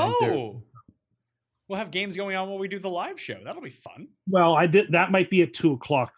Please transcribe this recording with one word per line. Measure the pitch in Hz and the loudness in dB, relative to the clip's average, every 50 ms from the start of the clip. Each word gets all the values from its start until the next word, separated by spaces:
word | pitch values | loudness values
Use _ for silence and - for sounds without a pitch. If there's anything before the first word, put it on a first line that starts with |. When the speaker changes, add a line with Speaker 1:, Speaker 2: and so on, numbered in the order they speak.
| 320 415 480 494 | 0 2 2 2
Speaker 1:
they're | 466 453 370 | 2 2 0
Speaker 2:
Oh! | - 240 107 101 123 110 _ _ - - _ _ _ _ _ _ _ _ _ _ _ _ _ _ _ _ - | -2 -4 -6 -10 -14 -18 _ _ -20 -20 _ _ _ _ _ _ _ _ _ _ _ _ _ _ _ _ -10
We'll | 196 190 | -8 -8
have | 220 180 | -8 -6
games | 147 185 196 202 180 | -4 -6 -4 -4 -6
going | 185 202 196 190 | -6 -6 -4 -4
on | 190 190 196 | -4 -4 -6
while | 196 196 | -6 -6
we | 196 | -8
do | 190 196 196 | -8 -8 -8
the | 185 196 | -8 -6
live | 180 170 202 320 392 - | -6 -6 -6 -8 -10 -12
show. | - - 113 92 95 | -12 -12 -12 -12 -12
That'll | 127 - 349 294 | -14 -14 -12 -14
be | - | -18
fun. | - - - - - - 160 - _ _ - - | -18 -18 -20 -20 -18 -18 -20 -20 _ _ -4 0
Speaker 1:
Well, | 185 185 175 165 165 | 2 4 6 6 6
I | 151 170 | 4 4
did. | 175 156 196 202 - 170 | 4 4 4 4 4 2
That | 170 180 180 | 2 2 4
might | 190 190 180 180 | 2 2 2 2
be | 196 185 170 | 4 2 2
at | 160 - | 2 2
two | - - 165 139 | 0 2 2 2
o'clock. | 120 - - 147 135 123 - - | 0 -2 0 0 0 0 -2 -4